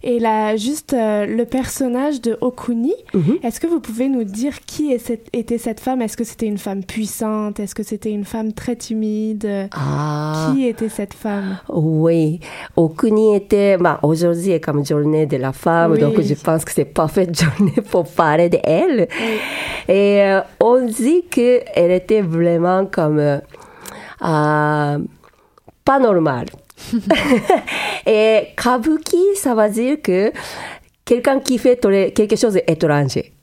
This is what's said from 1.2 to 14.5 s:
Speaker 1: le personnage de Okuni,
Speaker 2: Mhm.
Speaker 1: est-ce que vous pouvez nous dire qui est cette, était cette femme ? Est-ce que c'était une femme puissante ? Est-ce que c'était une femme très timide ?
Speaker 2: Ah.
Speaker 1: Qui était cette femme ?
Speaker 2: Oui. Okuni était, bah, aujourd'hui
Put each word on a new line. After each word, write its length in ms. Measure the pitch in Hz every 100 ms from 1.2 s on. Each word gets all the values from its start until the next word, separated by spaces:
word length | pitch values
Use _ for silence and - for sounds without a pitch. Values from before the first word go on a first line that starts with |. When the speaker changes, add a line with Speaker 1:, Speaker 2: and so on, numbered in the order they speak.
| 208
Speaker 1:
le 180 | 220 233
personnage 720 | 254 247 - 262 240 285 277
de 180 | 233 220
Okuni, 540 | 254 254 - 233 247 453 -
Speaker 2:
Mhm. 260 | 202 160 302
Speaker 1:
est-ce 160 | 240 -
que 80 | 330
vous 140 | 330
pouvez 280 | 220 226 269
nous 140 | 262
dire 380 | 214 202 277 - -
qui 260 | - 302
est 60 | 240
cette, 280 | - 226 -
était 260 | 240 226 233
cette 220 | 233 220
femme ? 200 | - 254
Est-ce 160 | 226 -
que 60 |
c'était 240 | 226 - 226
une 120 | 208
femme 260 | 208 196
puissante ? 760 | 190 226 214 - 220 214 208 202
Est-ce 160 | 202
que 80 | -
c'était 300 | 208 208 220
une 120 | 208
femme 280 | 196 226 220
très 240 | 214 - 240
timide ? 920 | - 220 214 214 214 214 208 202 196
Speaker 2:
Ah. 800 | 165 139 143 151 147 151 156 160
Speaker 1:
Qui 140 | 269 254
était 200 | 226 226
cette 240 | 214 202
femme ? 460 | - 220 202 196 190 -
Speaker 2:
Oui. 680 | 175 156 156 165 165 156 170 - - - -
Okuni 580 | 165 160 226 214 220
était, 420 | 208 202 202 202 190
bah, 220 | 175 151
aujourd'hui 460 | 147 160 175 170 185